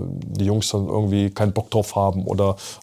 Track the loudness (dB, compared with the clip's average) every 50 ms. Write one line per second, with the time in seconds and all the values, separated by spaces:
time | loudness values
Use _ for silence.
0 | -4 -6 -6 -8 -8 -6 -4 -2 0 2 2 0 0 0 0 -2 0 0 0 0
1 | 2 2 2 2 2 0 0 0 0 0 0 0 -2 0 0 0 0 0 0 0
2 | 2 2 2 0 -2 0 0 2 2 2 0 -2 -8 -14 -16 -16